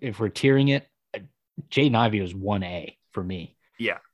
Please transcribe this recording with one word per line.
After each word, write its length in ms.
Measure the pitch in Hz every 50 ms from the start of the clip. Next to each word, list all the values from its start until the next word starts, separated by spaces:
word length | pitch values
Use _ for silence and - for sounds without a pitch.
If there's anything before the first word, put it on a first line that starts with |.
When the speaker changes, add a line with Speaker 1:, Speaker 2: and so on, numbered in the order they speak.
Speaker 1:
if 200 | - 127 104 95
we're 80 | 113 104
tiering 420 | - - - 135 135 135 139 139
it, 160 | 139 143 143 _ _ _ _ _ -
uh, 60 | 107 - - _ _ _ _ _ - - -
Jaden 260 | - - 139 147 120
Ivey 240 | 113 120 113 107 104
was 140 | 95 87 87
one 280 | 98 95 101 104 101 95
A 340 | 87 90 - - - - _ _ _ _
for 120 | - 92
me. 320 | 90 92 90 78 - _ _ _ _ _ _
Speaker 2:
Yeah. 180 | 117 107 90 - _ _